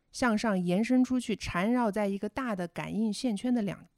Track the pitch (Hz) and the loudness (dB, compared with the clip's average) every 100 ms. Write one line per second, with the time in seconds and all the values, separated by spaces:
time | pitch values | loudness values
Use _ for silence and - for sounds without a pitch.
0 | _ - 254 214 233 190 175 180 226 254 | _ 0 2 2 2 0 2 2 4 4
1 | 254 254 - 190 - 170 208 247 226 208 | 4 0 -2 -4 -2 0 2 2 2 0
2 | 202 196 208 - 254 190 175 - 156 180 | -2 -2 -6 -6 -4 -4 -6 -6 -4 -2
3 | 220 202 247 196 254 240 202 - - | -2 -2 -2 -2 0 0 0 -6 -14